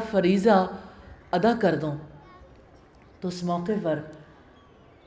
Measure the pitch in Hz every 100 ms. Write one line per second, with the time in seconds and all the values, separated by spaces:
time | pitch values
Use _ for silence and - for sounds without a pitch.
0 | 220 196 175 196 - 190 185 - - -
1 | - - - 175 214 233 190 156 151 143
2 | - - - - - - - - - -
3 | - - 185 175 175 175 175 208 165 151
4 | - - - - - - - - - -